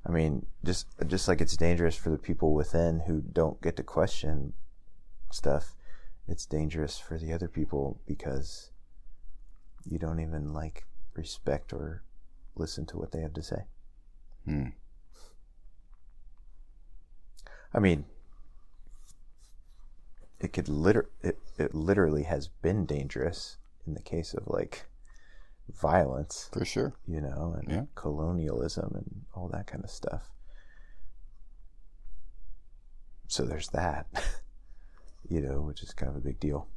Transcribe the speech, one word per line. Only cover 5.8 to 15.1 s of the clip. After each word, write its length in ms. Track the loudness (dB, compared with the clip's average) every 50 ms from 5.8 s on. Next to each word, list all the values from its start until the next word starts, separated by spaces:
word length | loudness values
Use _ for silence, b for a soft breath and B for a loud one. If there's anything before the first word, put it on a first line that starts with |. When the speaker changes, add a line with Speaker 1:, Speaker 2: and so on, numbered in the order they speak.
| b b b b b b b b b
Speaker 1:
it's 180 | 0 0 0 0
dangerous 520 | 0 0 2 2 2 2 0 0 0 -2
for 200 | -6 -6 -6 -4
the 160 | -4 -2 -2 -2
other 140 | -2 -2 -2
people 500 | 0 0 2 2 2 2 0 0 -2 -4 -4
because 640 | -4 -4 -2 -2 0 2 2 2 0 -2 -8 -12 -14 -16 -16 -16 -14 -16 -12 -8 -8 -8 -6 -6 -6 -6 -6 -8 -12 -12 -12 -14 -14 -14 -12 -6
you 120 | -4 -4
don't 220 | -2 -2 0 0 -2
even, 320 | -2 -2 -2 -4 -4 -4 -4
like, 320 | -4 -4 -4 -4 -4 -4 -2 0 0 0 0 -2
respect 600 | -4 -6 -6 -8 -2 0 0 0 0 -2 -6 -6
or 300 | -6 -6 -6 -6 -6 -8 -10 -10 -12 -12 -12 -14 -14 -14 -12 -6
listen 300 | -6 -6 -4 -4 -6 -6
to 100 | -6 -6
what 140 | -8 -6 -6
they 100 | -4 -4
have 120 | -4 -4 -6
to 100 | -6 -4
say. 200 | -4 -4 -6 -6 -8 -12 -14 -16 -16 -18 -18 -20 -20 -20 -18 -16 -16 -16 -10 -4
Speaker 2:
Hmm. 220 | -2 -2 -2 -2 -4 -6 -12 -16 -16 -16 -18 -18 -18